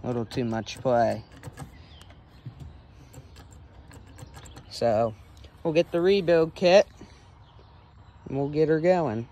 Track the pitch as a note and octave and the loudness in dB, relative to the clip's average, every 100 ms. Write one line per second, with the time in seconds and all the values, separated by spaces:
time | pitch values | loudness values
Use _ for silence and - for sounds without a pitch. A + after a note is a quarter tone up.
0 | A#2 A#2+ A2 - A#2+ A2+ G#2 - C3 A#2+ | -6 -6 -6 -6 -4 -6 -8 -6 0 2
1 | A2 G#2 - - - - - - - - | 2 -2 -12 -20 -20 -16 -18 -18 -20 -20
2 | - - - - - - - - - - | -20 -20 -20 -20 -20 -18 -20 -20 -20 -20
3 | - - - - - - - - - - | -20 -20 -20 -20 -20 -20 -20 -20 -20 -20
4 | - - - - - - - - A#2+ G#2+ | -20 -20 -20 -20 -20 -20 -18 -2 0 0
5 | A#2 G#2+ - - - - E3+ D#3 E3+ E3+ | -2 -4 -20 -20 -20 -8 -2 0 0 0
6 | F3+ G3+ E3+ E3+ D#3+ - F3 F#3+ - - | 2 2 2 2 2 0 6 6 4 -6
7 | - - - - - - - - - - | -20 -20 -20 -20 -20 -20 -20 -20 -20 -20
8 | - - - C3+ C#3 D3 D#3 D#3+ E3+ F3+ | -20 -20 -10 -6 -4 0 2 2 2 2
9 | D3 A2 A#2 | 0 -4 -8